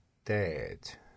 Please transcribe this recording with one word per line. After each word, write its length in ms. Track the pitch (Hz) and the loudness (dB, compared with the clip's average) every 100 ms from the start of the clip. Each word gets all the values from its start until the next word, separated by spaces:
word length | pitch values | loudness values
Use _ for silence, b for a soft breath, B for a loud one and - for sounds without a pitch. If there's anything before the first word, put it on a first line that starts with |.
| _ _ | _ _
dad. 540 | - 104 92 76 - - - - b | 0 2 4 0 -4 -8 -12 -16 b